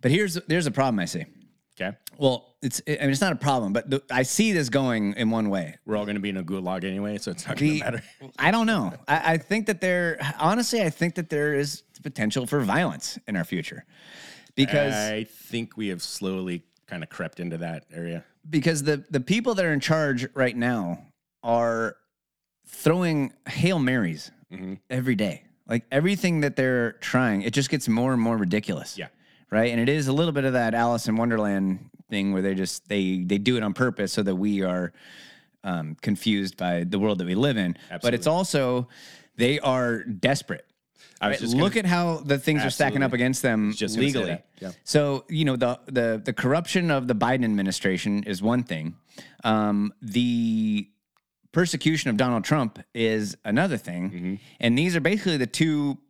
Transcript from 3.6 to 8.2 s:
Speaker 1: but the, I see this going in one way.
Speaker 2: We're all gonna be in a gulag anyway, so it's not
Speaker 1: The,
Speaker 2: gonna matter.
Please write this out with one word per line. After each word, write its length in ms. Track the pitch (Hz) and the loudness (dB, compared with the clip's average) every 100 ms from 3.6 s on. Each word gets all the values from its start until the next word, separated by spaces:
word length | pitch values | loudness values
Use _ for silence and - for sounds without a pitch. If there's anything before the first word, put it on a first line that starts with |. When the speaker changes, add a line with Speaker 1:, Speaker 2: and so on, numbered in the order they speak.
| 101 | 2
Speaker 1:
but 160 | 104 117 | -2 -2
the, 120 | 135 - | -4 -2
I 140 | 123 | -2
see 280 | 131 - 220 | 0 2 2
this 160 | 185 131 | 2 2
going 440 | 135 135 113 101 | 0 2 0 0
in 160 | 101 113 | 0 0
one 200 | 113 104 | 2 0
way. 260 | 98 80 - - | 0 -4 -10 -6
Speaker 2:
We're 120 | 104 | -4
all 80 | 104 | -2
gonna 160 | 104 | -4
be 80 | 101 | -4
in 80 | 95 | -4
a 60 | |
gulag 420 | 87 98 92 92 95 | -4 -4 -4 -4 -4
anyway, 320 | 95 104 104 | -4 -4 -6
so 120 | - | -6
it's 140 | 87 - | -8 -8
not 120 | - | 0
Speaker 1:
The, 220 | 147 151 | 0 0
Speaker 2:
gonna 100 | 135 | -2
matter. 120 | 117 - - | -6 -10 -20